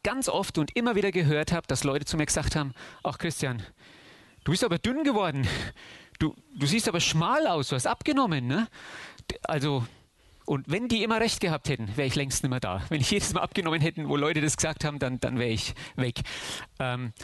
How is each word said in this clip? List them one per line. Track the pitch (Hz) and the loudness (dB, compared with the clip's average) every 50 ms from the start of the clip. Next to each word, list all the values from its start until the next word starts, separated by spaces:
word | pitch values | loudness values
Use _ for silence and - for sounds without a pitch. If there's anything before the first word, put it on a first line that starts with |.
| - | -2
ganz | 202 240 269 254 - | -2 -2 -2 0 0
oft | - 175 190 - - 165 | 0 0 0 0 0 0
und | 151 - - | 0 0 0
immer | 233 233 247 226 | 0 0 2 2
wieder | 196 202 202 | 2 2 2
gehört | 165 185 165 143 151 147 151 - | 2 4 4 4 4 2 2 0
habe, | 170 - - - | 0 0 0 0
dass | 135 - - | -2 0 2
Leute | 139 135 147 147 | 2 0 0 -2
zu | - - 160 | -2 0 0
mir | 151 | 0
gesagt | - - 160 143 - - | 0 0 0 0 0 0
haben: | 156 147 135 - - - - - - - | 0 0 -2 -6 -10 -14 -18 -12 -6 -4
„Ach | 139 123 - | -4 -4 -2
Christian, | - 170 143 - 151 131 120 110 92 - - _ - - - - - - - - - - - - - | -4 -4 -4 -2 -2 -2 -2 -4 -6 -10 -14 _ -20 -20 -20 -20 -20 -20 -20 -20 -20 -20 -20 -6 -2
du | - | 0
bist | 165 185 262 | 0 2 2
aber | 220 175 165 | 2 2 2
dünn | - 220 254 302 311 | 0 0 0 2 2
geworden. | 285 233 214 196 165 139 139 131 - - - - - - - - - - - - - - - | 2 4 4 2 2 0 0 0 0 0 -2 -4 -6 -8 -12 -18 -20 -20 -20 -20 -12 -4 -2
Du, | 151 156 - - - - - | -2 -2 -2 -4 -14 -16 -6
du | - 143 | -2 0
siehst | 143 185 233 - 233 | 2 2 2 2 2
aber | 170 175 | 2 2
schmal | - - 147 156 170 196 254 302 320 | 2 2 2 2 4 4 4 4 4
aus, | 208 175 151 135 - | 4 2 2 0 0
du | 143 | -2
hast | 127 - | 0 0
abgenommen, | 202 233 - - 302 285 277 269 196 156 135 120 123 | 0 -2 0 0 0 2 4 4 2 2 0 0 0
ne?“ | 139 196 226 - - - - - - - - - - - - - | 2 0 0 -2 -4 -12 -18 -16 -16 -16 -16 -16 -18 -12 -10 -10
D-, | - - - | -8 -6 -4
also, | - 156 147 135 151 143 131 117 - - - - _ _ _ _ - - - - | -2 -2 0 0 2 2 0 0 -2 -6 -14 -20 _ _ _ _ -20 -20 -12 -6
und | - 151 135 135 135 | -2 -2 -2 -2 -2
wenn | 151 208 247 240 | -2 -2 0 0
die | 233 220 202 | 0 2 2
immer | 220 226 220 | 2 2 2
recht | 233 214 - - | 2 2 0 0
gehabt | - 175 160 147 - - | 0 0 0 0 0 -2
hätten, | 135 120 113 101 107 | -2 -2 -2 -4 -2
wäre | 139 139 131 | 0 0 0
ich | - | 2
längst | 151 139 135 - - | 0 0 0 -2 0
nicht | - 131 | 0 0
mehr | 127 127 | 0 0
da. | - 98 90 92 - - | 0 -2 -2 -2 -2 -2
Wenn | 165 147 | 0 0
ich | 127 - | 2 2
jedes | 214 202 - - - | 2 2 2 0 0
Mal | 175 | 0
abgenommen | - - - 208 175 165 156 165 | 0 -2 -2 -2 0 2 2 2
hätte, | 147 165 - 170 151 139 | 2 2 0 0 -2 0
wo | 143 | 0
Leute | 143 143 156 170 151 | 2 2 2 2 2
das | 147 151 - - | 2 2 2 0
gesagt | - 160 156 - - | 0 -2 -2 -2 -2
haben, | 151 147 139 | -2 -2 0
dann, | 143 123 127 120 | -2 -2 -2 0
dann | - 120 127 120 | -2 -2 0 0
wäre | 123 120 | 0 0
ich | 113 107 - - - - - - - | 0 0 -2 -4 -6 -10 -12 -8 -4
weg. | - 123 120 - - - - - - - - - - - - - - | -2 -2 -2 -2 -4 -6 -8 -8 -10 -10 -10 -10 -10 -12 -12 -8 -4
Ähm, | 135 127 123 123 127 117 - - | -4 -2 -2 -2 -4 -8 -8 -12